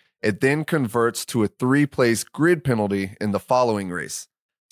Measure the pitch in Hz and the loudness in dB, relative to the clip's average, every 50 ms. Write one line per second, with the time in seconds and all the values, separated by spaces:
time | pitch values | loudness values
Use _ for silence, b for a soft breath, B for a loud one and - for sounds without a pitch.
0 | _ _ _ - - 107 101 - - 131 143 156 156 - 175 156 131 107 - 120 | _ _ _ -4 -2 -2 -2 2 2 2 2 0 -2 -2 -2 -2 -2 0 0 0
1 | 113 120 117 - - - - 120 107 101 _ - 127 127 135 143 147 139 - - | 0 0 -2 -4 -8 -4 -2 0 0 0 _ -2 0 2 4 4 2 0 2 2
2 | 131 120 117 104 - _ - - 147 170 180 160 - 135 123 110 104 101 98 98 | 2 2 2 0 -2 _ -4 0 2 2 2 2 0 -2 0 0 0 0 -2 -2
3 | 98 95 98 - 104 104 98 98 - - 131 127 127 120 110 101 98 90 87 87 | -4 -6 -6 -6 -4 -2 -2 -2 -2 0 2 2 2 2 0 -2 -4 -6 -8 -8
4 | 71 52 - - - _ _ _ _ _ _ _ _ - | -8 -8 -10 -12 -14 _ _ _ _ _ _ _ _ -2